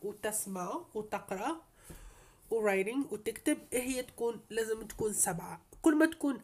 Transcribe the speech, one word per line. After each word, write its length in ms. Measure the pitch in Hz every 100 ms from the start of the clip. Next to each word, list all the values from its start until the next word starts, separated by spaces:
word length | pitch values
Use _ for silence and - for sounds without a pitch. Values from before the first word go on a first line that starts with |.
وتسمع 840 | 196 208 214 214 196 185 180 285 349
وتقرأ، 680 | 214 214 202 - 190 240 330 - - - - - - - - -
ورايتنج 640 | 226 214 196 196 262 277
وتكتب، 460 | 208 - 220 - 302 -
هي 300 | 247 247 254
تكون، 380 | - - 233 220 -
لازم 360 | 220 220 220 214
تكون 260 | - 220
سبعة. 500 | - 202 170 - 165 - -
كل 120 | 330
ما 120 | 302 320
تكون 360 | - 285 240